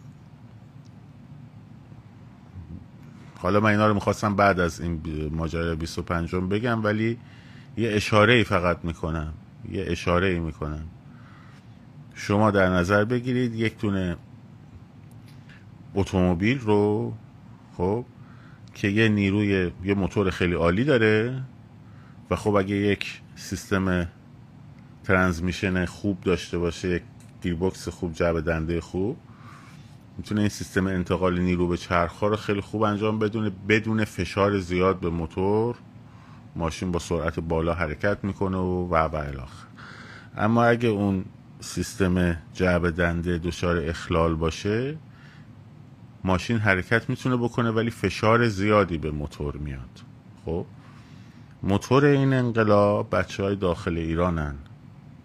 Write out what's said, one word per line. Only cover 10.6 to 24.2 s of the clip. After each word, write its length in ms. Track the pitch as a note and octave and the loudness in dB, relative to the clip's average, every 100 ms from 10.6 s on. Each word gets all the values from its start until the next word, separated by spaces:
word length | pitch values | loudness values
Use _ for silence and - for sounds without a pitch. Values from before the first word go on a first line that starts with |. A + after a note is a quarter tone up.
| D2+ D2+ D#2+ - - - - - - - - - - - - | -6 -6 -10 -16 -20 -20 -20 -20 -20 -20 -20 -20 -20 -20 -20
شما 360 | - - G#2 G#2+ | -12 -2 2 4
در 180 | G2+ F#2 | 4 4
نظر 360 | F#2 F2 G#2 | 4 4 4
بگیرید 500 | G#2+ B2 B2 B2 B2 | 2 -2 -2 -2 -2
یک 240 | A2+ A2 G#2+ | 0 -4 -2
دونه 380 | G#2 G2 F2+ E2+ - - - - - - - - - - - - - - - - - | -2 0 -2 -4 -10 -20 -20 -20 -20 -20 -20 -20 -20 -20 -20 -20 -20 -20 -20 -20 -8
اتومبیل 640 | F#2+ F#2 F#2+ F2+ E2+ G#2 C#3 | -2 0 2 2 2 0 0
رو، 540 | A2 G#2 G#2 G#2+ A#2 A2 - - - - - - | 2 2 4 0 -4 -8 -16 -20 -20 -20 -18 -4
خب، 280 | F2+ A2 C3 - - - - - - | -2 -2 -6 -16 -20 -20 -20 -20 -20
که 140 | - G#2 | -4 -2
یه 200 | G#2 A2+ | 2 4
نیروی، 600 | G#2 G2 G2+ G2+ G2 F2 - | 4 2 2 2 2 0 -4
یه 100 | F#2 | -2
موتور 360 | G2+ F2+ A2+ F#2+ | 0 0 0 0
خیلی 240 | - F2+ | 2 0
عالی 300 | E2+ E2+ F2+ | 2 2 2
داره 580 | C#3 B2+ A2 G#2+ A#2+ C3 C3 - - - - - - - - | 2 4 4 4 2 -4 -8 -14 -20 -20 -20 -20 -20 -16 -4
و 60 | F2+ | -2
خب 180 | G#2+ | 2
اگه 200 | G2+ G2 G2+ | 2 2 2
یک 440 | G2+ G2 - - - - | 2 0 -2 -12 -18 -18
سیستم 720 | - F#2 - G2 F#2+ F2+ E2+ - | -10 -8 -2 0 2 0 -2 -8